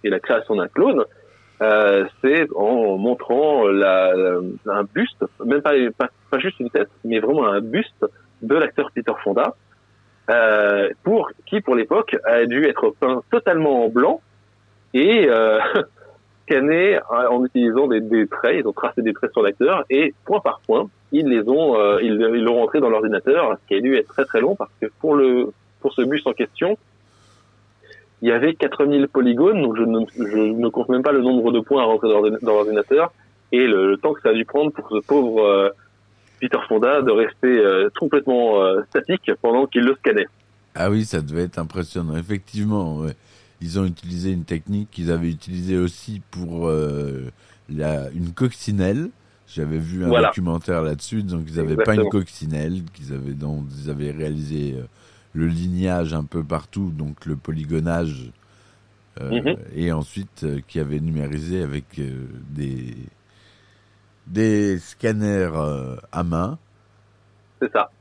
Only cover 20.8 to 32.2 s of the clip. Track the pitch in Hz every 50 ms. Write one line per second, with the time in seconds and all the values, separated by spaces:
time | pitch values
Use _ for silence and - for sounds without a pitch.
20.8 | 196 208 _ _ _ _ 143 147 160 139 123 113 104 113 131 151 165 147 123 110
21.8 | 104 101 104 98 113 113 107 104 117 113 113 120 110 117 117 123 117 107 - 156
22.8 | 135 117 113 107 107 107 107 95 - 123 139 170 160 117 101 - _ _ 101 98
23.8 | 117 131 135 120 104 - - - 135 - - 113 113 156 104 - 104 - _ _
24.8 | - 107 _ _ - 156 147 143 135 131 123 123 120 104 104 _ _ _ _ _
25.8 | - 139 - - 123 123 143 147 - - 117 - 120 - _ - 170 180 214 -
26.8 | _ _ _ _ _ _ _ _ _ _ _ _ _ _ _ _ _ _ _ _
27.8 | _ _ - - _ _ _ _ 113 117 117 117 131 160 165 _ - 139 - -
28.8 | 147 143 143 143 139 139 _ 139 123 123 117 117 151 190 220 196 143 120 110 113
29.8 | 117 113 113 113 113 104 - - 120 101 104 107 110 107 113 113 120 117 - 110
30.8 | 120 - 127 127 127 147 143 135 123 127 127 123 113 117 117 117 110 - 139 135
31.8 | 123 113 113 107 117 110 107 104